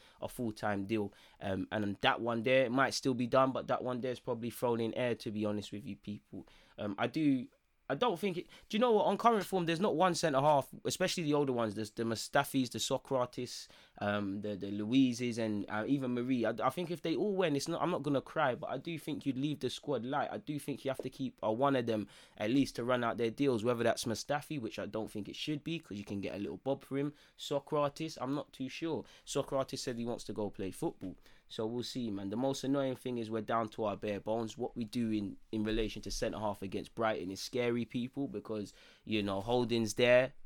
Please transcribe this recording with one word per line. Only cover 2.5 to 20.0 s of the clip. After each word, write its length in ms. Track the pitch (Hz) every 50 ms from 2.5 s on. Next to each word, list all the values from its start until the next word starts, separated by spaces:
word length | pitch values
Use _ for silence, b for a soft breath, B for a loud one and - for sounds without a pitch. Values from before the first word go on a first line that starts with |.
| 131 131 131
it 80 | 113
might 220 | 123 135 135 113 -
still 200 | - - 135 127
be 120 | 117 123
done, 260 | 117 131 131 131 135
but 140 | 123 117 -
that 180 | - - - -
one 160 | 127 123 120
there's 200 | 107 127 120 -
probably 280 | - 131 120 113 117 120
thrown 320 | - - 131 120 117 113
in 140 | 117 110 -
air, 200 | - 127 120 113
to 140 | - - 117
be 140 | 104 107 107
honest 280 | 104 104 104 101 -
with 120 | 107 104 -
you, 120 | 98 101
people. 520 | - - 104 104 104 - _ - 101 - b b b b b b -
Um, 160 | - 104 - -
I 80 | 123
do, 420 | 123 127 156 156 143 135 127 120 - _ _ _ _ _ _ _ -
I 40 | 139
don't 240 | 143 247 247 175 160
think 200 | 208 196 165 180
it, 80 | - B B B B -
do 60 | -
you 40 | 214
know 120 | 254 247
what? 120 | 220 208 -
On 140 | 175 202 190
current 260 | - 240 233 202 175
form, 220 | - 190 185 170
there's 120 | 160 165 160
not 140 | 202 185 143
one 200 | 156 185 185 165
centre 260 | - - 160 135 135
half, 280 | 143 151 151 139 - - - - -
especially 380 | 127 - - 185 180 - 180 160
the 100 | 147 147
older 180 | 147 147 135
ones. 220 | 123 120 117 107 98
There's 160 | 107 110 104
the 140 | - - 117
Mustafis, 640 | 113 113 - - - - 143 139 - - 135 127 113
the 80 | - 110
Socrates, 920 | - - 135 - - - 139 127 123 - - 131 123 113 - - - B B B B B B -
um, 420 | 104 104 104 104 101 95 98 104
the, 160 | 101 104 104
the 120 | 90 98 98
Luizes, 680 | 101 104 104 107 127 135 135 127 117 113 123 120 110
and, 300 | 117 113 110 107 101 - -
uh, 160 | 104 107 107
even 280 | 107 143 143 131 123 123
Marie. 320 | 123 120 131 131 120 110
I, 80 | 107 120 113 107
I 60 | 131
think 200 | - 180 180 156
if 120 | 175 151
they 120 | - 165 160
all 200 | 120 185 214 196
went, 200 | 185 185 160 143
it's 140 | 139 - 165
not, 140 | 170 -
I'm 80 | 143 170
not 120 | 180 139
gonna 200 | 139 151 139 127
cry, 320 | - - - 160 151 131 120
but 160 | 101 - -
I 80 | 120 139
do 200 | - 170 165 143
think 280 | - 156 143 - -
you'd 100 | 139 120
leave 240 | 127 143 156 139 -
the 80 | 135 123
squad 380 | - - - 143 139 117